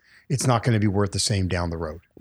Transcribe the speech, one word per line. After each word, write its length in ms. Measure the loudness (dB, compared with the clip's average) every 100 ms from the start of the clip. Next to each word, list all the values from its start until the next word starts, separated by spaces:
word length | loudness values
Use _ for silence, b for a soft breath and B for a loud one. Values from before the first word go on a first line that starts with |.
| b b b
it's 180 | 0 2
not 160 | 2
gonna 160 | 4 2
be 80 | 2
worth 240 | 2 0
the 80 | -2
same 280 | -2 0 0
down 200 | -2 -2
the 80 | -4
road. 220 | -8 -10 -18 -8